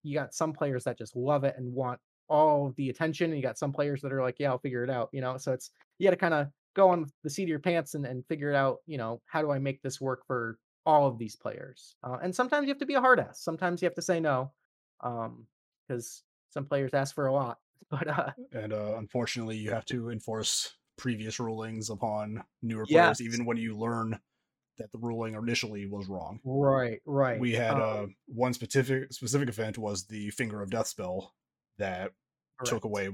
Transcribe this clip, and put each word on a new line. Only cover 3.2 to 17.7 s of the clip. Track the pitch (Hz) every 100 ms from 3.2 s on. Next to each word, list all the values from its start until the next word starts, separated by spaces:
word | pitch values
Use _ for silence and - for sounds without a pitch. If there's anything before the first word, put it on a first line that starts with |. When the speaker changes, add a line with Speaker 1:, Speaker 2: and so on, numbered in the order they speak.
| 170
Speaker 1:
and | 151
you |
got | 123 -
some | 143
players | 147 143 139
that | 139
are | 135
like, | 127 123
"Yeah, | 143
I'll | 127
figure | 143 123
it | 123
out," | 127 113
you | 139
know? | 127 131
So | 139
it's, | 127 - _ _ -
you | 190
gotta | 180
kinda | 170 156 143 - _ -
go | 190
on | 175 147 -
the | 151
seat | 143
of | 180
your | 151
pants | 180 170 143 151
and, | 131
and | 127 -
figure | 156 143
it | 139
out, | 135 - -
you | 143
know, | 113 117 -
"How | 156
do | 151
I | 139
make | 139 135
this | 135 -
work | 135 127 -
for | 127 113 110 _ _ 160
all | 151 139
of | 117
these | 110 -
players?" | - - - - - _
Uh, | 127 127
and | 185 180
sometimes | 254 294 277
you |
have | 277
to | 269
be | 277
a |
hard | 254 233
ass. | 120 -
Sometimes | - 160 180 175
you | 175
have | 170
to |
say | 180 170
no, | 160 127 139 - _ _ _ _
um, | 123 117 113 117 113 _ _ _ -
'cause | 123 - - _ _ _
some | 147 139
players | 139 131
ask | 139 139 -
for | 135
a |
lot, | 139 123 - _